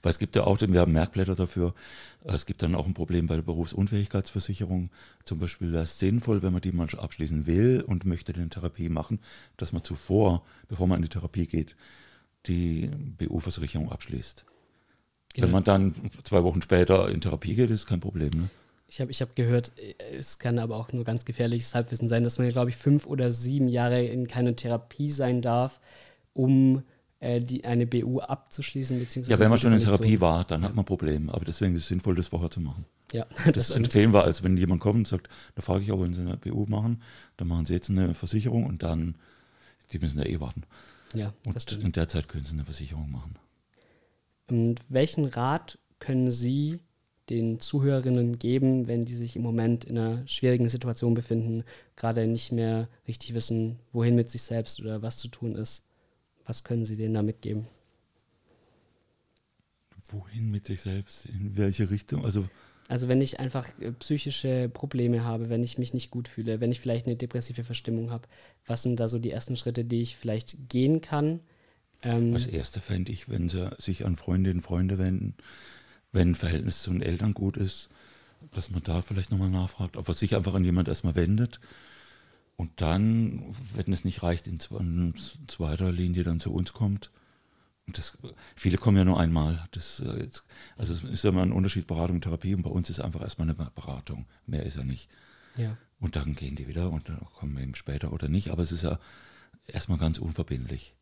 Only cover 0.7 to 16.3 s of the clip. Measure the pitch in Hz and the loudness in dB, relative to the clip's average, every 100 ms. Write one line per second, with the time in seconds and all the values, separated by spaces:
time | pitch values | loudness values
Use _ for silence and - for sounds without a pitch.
0.7 | 87 85 80 82 - 95 90 90 - 87 | 6 6 4 2 0 0 0 -2 0 -2
1.7 | - - - - - - 90 - - 82 | -2 -14 -20 -20 -16 -4 -4 -4 -2 0
2.7 | 87 78 90 80 87 82 80 80 82 82 | 0 -2 -4 0 0 2 -2 -2 -4 -4
3.7 | - 98 104 98 98 - 101 - 98 95 | -2 0 0 0 -2 -2 -6 -6 -6 -2
4.7 | 92 90 - - _ - 85 85 - 87 | -2 -4 -10 -20 _ -10 -6 -6 -4 -2
5.7 | 82 80 - 92 117 117 104 95 90 92 | -2 -2 0 2 2 2 0 2 0 0
6.7 | 90 82 - - - 78 78 78 85 120 | -2 -2 -4 -10 -6 -2 -2 2 4 4
7.7 | 127 - 90 92 87 - 85 85 - 85 | 2 0 -2 0 -2 -4 -6 -6 -6 -8
8.7 | - 82 78 76 - - - - - 76 | -4 -4 -2 -4 -6 -8 -20 -20 -10 -6
9.7 | 80 - - - 98 101 87 - - - | -6 -6 -10 2 4 6 4 -2 -20 -12
10.7 | - 92 87 80 92 82 - 85 82 76 | -2 2 2 0 -2 -4 -2 0 0 -2
11.7 | - - - - _ _ _ - 87 87 | -10 -20 -20 -20 _ _ _ -4 0 0
12.7 | 80 - 73 139 - - - - - - | 0 -2 -6 -10 -6 -4 -4 -4 -6 -4
13.7 | 78 76 - - 64 - - _ _ _ | -4 -4 -6 -8 -8 -10 -16 _ _ _
14.7 | _ _ _ _ _ _ - 90 92 95 | _ _ _ _ _ _ 2 4 6 6
15.7 | 98 95 - - - - | 6 6 2 -8 -10 2